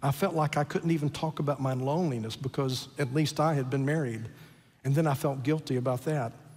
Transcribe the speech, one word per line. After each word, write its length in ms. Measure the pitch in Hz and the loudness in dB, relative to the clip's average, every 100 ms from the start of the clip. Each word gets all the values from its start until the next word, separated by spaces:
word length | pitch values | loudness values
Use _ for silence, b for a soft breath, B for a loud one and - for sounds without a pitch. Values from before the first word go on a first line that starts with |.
I 100 | 139 | -2
felt 220 | 139 190 | 0 0
like 220 | 160 147 147 | 2 2 2
I 80 | |
couldn't 280 | 143 190 170 | 0 0 2
even 180 | 165 147 | 2 0
talk 300 | - 160 - | -2 -4 -2
about 200 | 147 131 | -2 0
my 140 | 135 | 0
loneliness 600 | 131 131 160 175 120 110 | 0 0 0 0 0 -4
because 540 | - 131 - 135 127 - - | -4 -6 -2 -2 -2 -6 -4
at 140 | 131 | -2
least 260 | 143 151 - | 2 0 2
I 140 | 156 | 2
had 160 | 143 127 | 2 0
been 160 | 139 | 0
married. 380 | 135 160 127 110 110 B B B B B | 2 0 0 -4 -8 B B B B B
And 120 | 131 | 0
then 120 | 143 156 | 2 4
I 60 | |
felt 300 | 135 151 135 | 2 0 0
guilty 340 | 127 156 151 127 | 0 0 0 -2
about 280 | 127 123 160 | 0 -2 0
that. 260 | 151 113 - - | -2 -2 -6 -20